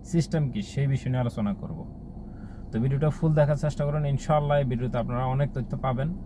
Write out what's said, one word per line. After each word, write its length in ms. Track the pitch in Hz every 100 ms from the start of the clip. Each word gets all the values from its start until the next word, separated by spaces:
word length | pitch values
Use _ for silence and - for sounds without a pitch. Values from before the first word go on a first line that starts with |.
সিস্টেম 480 | - 170 151 165 143
কি, 100 | -
সেই 260 | - - 139
বিষয় 220 | 131 127
নিয়ে 120 | 127
আলোচনা 320 | 120 - 104
করব। 320 | 98 - - 92 - - - - - - - -
তো 80 | 113
ভিডিওটা 300 | 127 139 151
ফুল 240 | - 165
দেখার 220 | 156 143 147
চেষ্টা 300 | 151 - 147
করুন, 200 | 151 147
ইনশাআল্লাহ 520 | 135 - 151 147 147
এই 60 |
ভিডিওতে 340 | 131 123 123 117
আপনারা 280 | 113 123 127
অনেক 260 | 131 143
তথ্য 240 | 139 113 127
পাবেন। 360 | 127 123 147 185